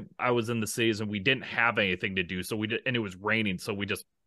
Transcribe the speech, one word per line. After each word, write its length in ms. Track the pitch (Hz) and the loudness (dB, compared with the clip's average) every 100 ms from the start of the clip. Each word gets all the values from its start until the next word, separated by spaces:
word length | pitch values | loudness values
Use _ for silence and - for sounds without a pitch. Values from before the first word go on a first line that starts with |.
| - - | 2 -2
I 120 | 127 | 2
was 200 | 123 113 | 2 2
in 100 | 117 | -2
the 60 | 104 | -2
cities 320 | - 113 104 | 2 2 2
and 100 | 107 | -2
we 80 | 104 | 0
didn't 260 | 95 131 | 2 2
have 340 | - - 120 117 | 0 2 2 4
anything 380 | 101 90 107 95 | 2 2 -2 -2
to 60 | |
do, 200 | 85 92 | -2 -4
so 100 | 90 110 | -4 -2
we 120 | 107 | -2
did, 140 | 113 131 | -2 -2
and 80 | |
it 60 | 123 | -2
was 160 | 104 92 | -4 -4
raining, 420 | 104 110 104 92 | 0 0 0 -2
so 160 | - | -4
we 120 | 101 101 | -4 -2
just 180 | 101 - _ | -4 -6 _